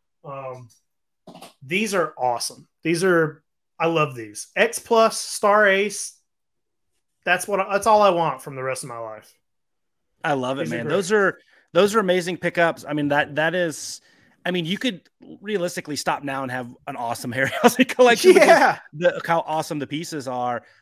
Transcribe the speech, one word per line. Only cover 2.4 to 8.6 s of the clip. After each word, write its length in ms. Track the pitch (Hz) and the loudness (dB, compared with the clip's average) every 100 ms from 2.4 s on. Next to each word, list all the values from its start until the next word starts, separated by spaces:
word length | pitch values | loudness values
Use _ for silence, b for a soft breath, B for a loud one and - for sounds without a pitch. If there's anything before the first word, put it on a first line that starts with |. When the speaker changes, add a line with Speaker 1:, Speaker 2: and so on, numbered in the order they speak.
| - 127 - _ | -6 -12 -20 _
Speaker 1:
These 200 | 160 165 | -2 0
are, 400 | 190 170 156 147 _ _ _ - | 2 4 2 -4 _ _ _ -4
I 80 | 165 | 0
love 280 | 165 147 127 | 2 0 -4
these. 320 | 107 104 - - | -14 -14 -8 0
X 240 | 233 - | 0 -2
plus, 400 | - 233 226 - | 0 4 4 0
Star 480 | - - 208 208 208 | -8 -2 2 4 4
Ace, 500 | 190 202 - - - _ _ _ _ _ _ _ _ _ _ 185 | 2 0 -6 -12 -16 _ _ _ _ _ _ _ _ _ _ -2
that's 200 | 180 190 | -2 0
what, 200 | 190 196 | -4 -2
that's 160 | 196 214 | 0 2
all 160 | 214 | 4
I 80 | 202 | 4
want 320 | 170 160 131 | 4 0 -4
from 140 | 156 | -10
the 80 | 135 | -8